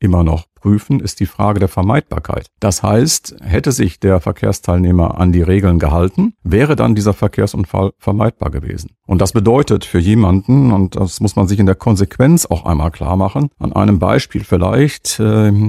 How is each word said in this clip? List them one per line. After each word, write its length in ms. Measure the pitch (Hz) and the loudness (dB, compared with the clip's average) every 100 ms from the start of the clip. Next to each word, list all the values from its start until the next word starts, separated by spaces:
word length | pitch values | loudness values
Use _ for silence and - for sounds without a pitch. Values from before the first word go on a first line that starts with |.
immer 240 | 98 87 | 0 2
noch 220 | 80 80 - _ | 2 0 -6 _
prüfen, 380 | 101 104 - 139 | 0 0 0 -4
ist 200 | 98 - | -4 -6
die 60 | 98 | -6
Frage 340 | - 101 101 | -2 -2 0
der 80 | 95 | -2
Vermeidbarkeit. 800 | - 95 143 - 78 - - - - | -2 0 0 -2 -8 -8 -10 -10 -4
Das 220 | 101 - | -2 -2
heißt, 540 | 101 107 151 - - - | 0 0 0 -2 -8 -12
hätte 300 | - 113 143 | -4 -2 0
sich 280 | 127 92 - | -2 -2 0
der 200 | 98 92 | 0 0
Verkehrsteilnehmer 960 | 98 - 104 104 - 87 90 90 82 - | 0 -4 -4 -4 -2 0 2 2 0 0
an 140 | 90 | 2
die 100 | 87 | 2
Regeln 360 | 85 98 95 85 | 2 2 2 2
gehalten, 540 | 78 85 90 - 220 - | 2 0 0 0 -4 -4
wäre 340 | 87 98 147 123 | -2 0 2 0
dann 180 | 117 | 0
dieser 180 | 107 104 | 0 0
Verkehrsunfall 800 | 98 104 - 101 - 90 98 98 - | 0 -2 -2 -4 -2 -4 -2 -4 -4
vermeidbar 520 | - 101 107 - 73 | -4 -2 -2 -2 -6
gewesen. 420 | 73 73 92 80 _ - | -6 -8 -10 -14 _ -2
Und 140 | 92 | 0
das 120 | 98 | 0
bedeutet 520 | 117 104 127 143 117 | 0 2 2 2 -2
für 140 | - 90 | -2 0
jemanden, 720 | 87 113 95 95 110 135 127 | 2 2 4 2 2 2 2
und 240 | 98 92 - | 2 0 0
das 240 | 95 - | -4 -2
muss 160 | 104 - | -4 0
man 120 | 95 | 0
sich 100 | 101 | 2
in 80 | 98 | 2
der 80 | |
Konsequenz 720 | 95 120 98 98 - 135 170 - | 2 0 0 0 0 2 2 0
auch 180 | 80 | -4
einmal 260 | - 78 82 | -2 -2 -2
klar 260 | - 73 92 | -4 -4 -2
machen, 340 | 95 135 143 - | -2 -2 -6 -6
an 160 | 95 | -6
einem 240 | 98 104 95 | 0 2 2
Beispiel 460 | 92 127 - - | 2 -2 -4 -8
vielleicht, 760 | 101 90 90 123 143 - - - | -2 -2 0 0 0 -2 -10 -4
äh, 300 | 107 107 107 104 | 0 2 2 2